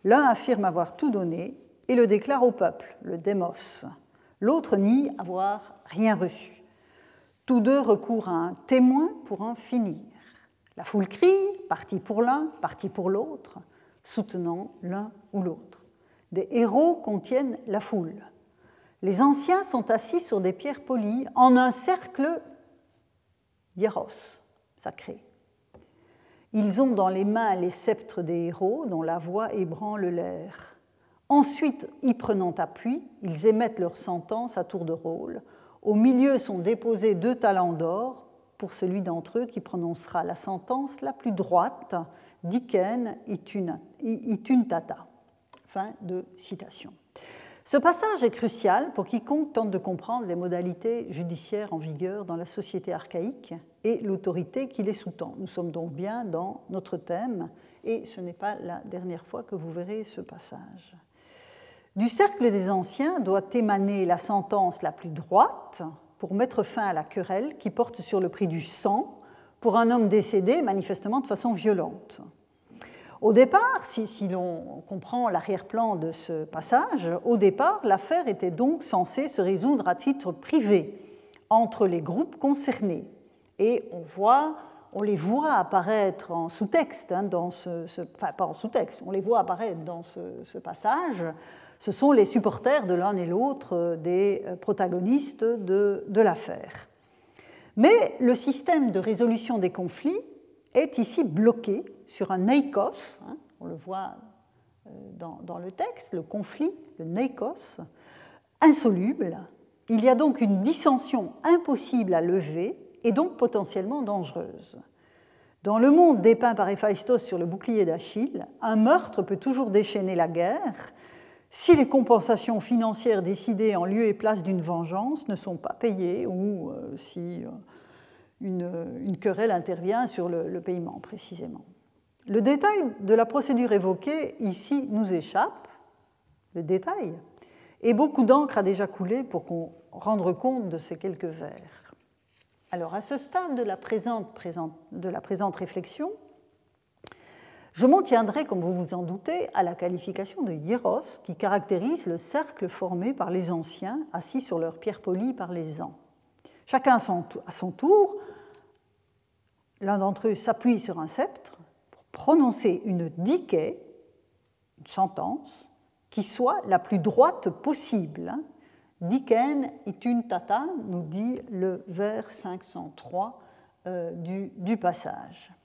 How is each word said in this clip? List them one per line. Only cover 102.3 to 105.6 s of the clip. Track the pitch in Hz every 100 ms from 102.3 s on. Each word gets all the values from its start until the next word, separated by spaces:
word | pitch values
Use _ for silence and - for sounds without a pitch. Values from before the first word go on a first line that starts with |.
un | 185
neikos, | 196 285 277 202 226 - - - -
hein, | 311 _ _
on | 170
le |
voit, | 160 180 190 190 - - _ _ _ _ _ -
euh, | 202 196 170
dans, | 170 -
dans | 175
le | 175